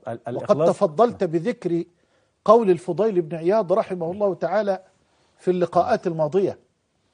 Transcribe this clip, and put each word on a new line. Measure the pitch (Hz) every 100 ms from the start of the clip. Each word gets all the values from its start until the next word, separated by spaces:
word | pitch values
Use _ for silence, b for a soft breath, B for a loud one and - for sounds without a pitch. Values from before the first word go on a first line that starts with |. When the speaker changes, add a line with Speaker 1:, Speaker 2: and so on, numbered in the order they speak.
| -
Speaker 1:
ال-، |
Speaker 2:
وقد | 117 -
Speaker 1:
الإخلاص | 120 - 147 170
Speaker 2:
تفضلت | 175 196 147 240 -
Speaker 1:
نعم. | 180
Speaker 2:
بذكر | 165 185 240 180 170 170 _ _ _ _ _ -
قول | 233 208
الفضيل | 175 - 165 226 180
بن | 160 165
عياض | 165 220 175
رحمه | 202 - 185 165
الله | 196 208 175
تعالى | 165 202 202 185 - _ _ _ _ _
في | -
اللقاءات | 180 175 175 - 214 185
الماضية، | 160 151 180 170 - _ _ _ _ _